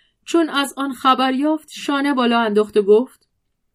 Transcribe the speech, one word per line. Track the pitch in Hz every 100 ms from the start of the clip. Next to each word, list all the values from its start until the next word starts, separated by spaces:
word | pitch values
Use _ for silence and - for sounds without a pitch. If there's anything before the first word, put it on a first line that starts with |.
| _ _ -
چون | 339 311
از | 277 277 -
آن | 277
خبر | 247 269 254 262
یافت، | 262 302 311 -
شانه | - - 285 285
بالا | 262 240 233
انداخت | 226 208 208 214
و |
گفت: | 196 214 254 _ _ _ _ _ _